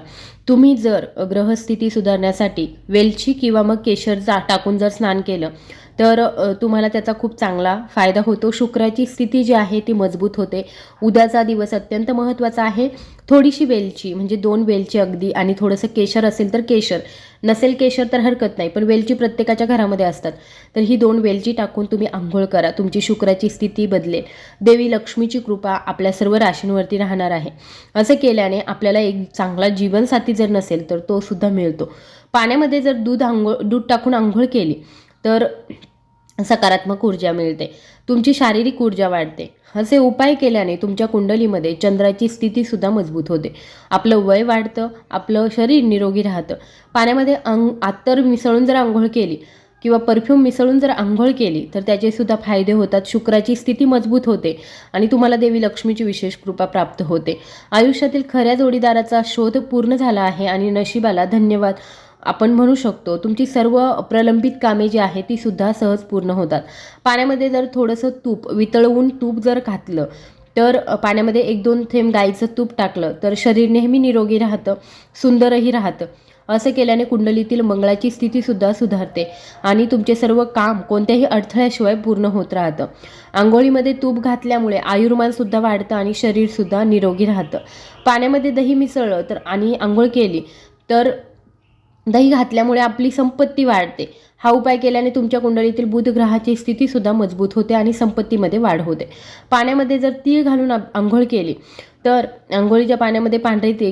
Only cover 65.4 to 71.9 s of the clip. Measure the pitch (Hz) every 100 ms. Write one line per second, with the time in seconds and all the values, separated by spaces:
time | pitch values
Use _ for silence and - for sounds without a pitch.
65.4 | 226 180 202 220 208 202 202 196 180 185
66.4 | 160 147 - - - - 247 240 262 269
67.4 | 269 254 254 254 226 226 254 254 247 220
68.4 | - 214 220 233 240 240 254 262 240 226
69.4 | 233 247 247 190 - 160 143 - - -
70.4 | _ 233 233 254 - 208 208 214 220 233
71.4 | 226 214 226 240 233